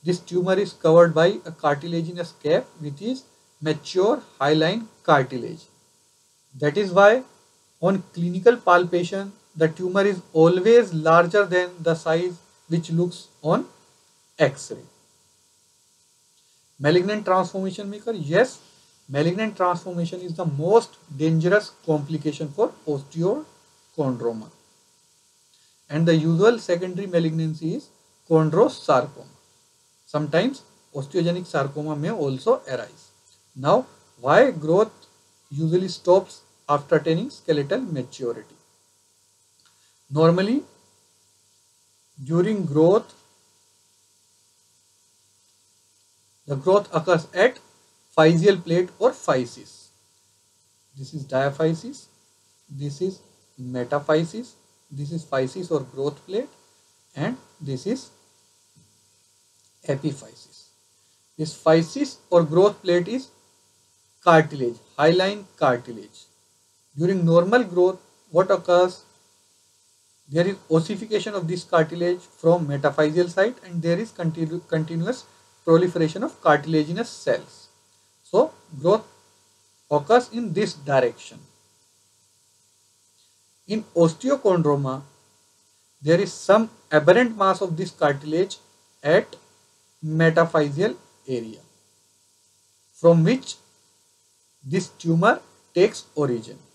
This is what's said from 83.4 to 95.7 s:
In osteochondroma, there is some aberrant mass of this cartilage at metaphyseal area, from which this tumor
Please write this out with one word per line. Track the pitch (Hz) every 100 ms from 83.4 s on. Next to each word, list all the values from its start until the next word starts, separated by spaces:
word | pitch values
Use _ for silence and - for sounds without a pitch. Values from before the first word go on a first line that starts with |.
| _ _ _
In | 220 - 170
osteochondroma, | 165 - 262 277 208 180 156 143 135 135 143 _ _ _ _ _ _ _ _ _
there | 143 170
is | 190
some | - - 208 220 - _
aberrant | 151 147 214 247 214
mass | 190 180
of | 190 160
this | 170
cartilage | - 151 143 151 160 196 - _ _ _ _
at | 143 180 - - _ _ _ _ _ _ 156
metaphyseal | 156 165 160 165 160 147 143 208 - _ _ -
area, | 123 113 104 _ _ _ _ _ _ _ _ _ _ _ _ _
from | _ 165 165
which | 160 262 - - _ _ _ _ _ _ _ _ _ _
this | 135 170 170
tumor | - 165 165 202 311 - _ _